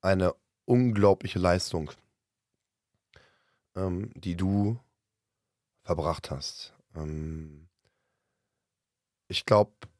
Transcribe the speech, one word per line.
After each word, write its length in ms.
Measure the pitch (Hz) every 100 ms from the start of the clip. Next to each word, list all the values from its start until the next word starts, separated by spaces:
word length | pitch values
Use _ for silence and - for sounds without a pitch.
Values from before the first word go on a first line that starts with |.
eine 340 | 95 95 90 - _ _ -
unglaubliche 720 | 123 123 104 101 95 101 -
Leistung, 500 | 90 90 - 85 78 - _ _ _ _ _ _ _ _ _ _ _ - _ _ _ _ _ -
ähm, 360 | 95 90 107
die 220 | - - 85
du 440 | 95 101 101 117 _ _ _ _ _ _ _ _ _ _
verbracht 460 | - 82 78 82 -
hast. 460 | 69 - - - _ _ 80
Ähm, 720 | 78 78 78 80 78 73 85 _ _ _ _ _ _ _ _ _ _ _ _ _ _ _ _
ich 180 | - -
glaub 420 | 107 104 _ - _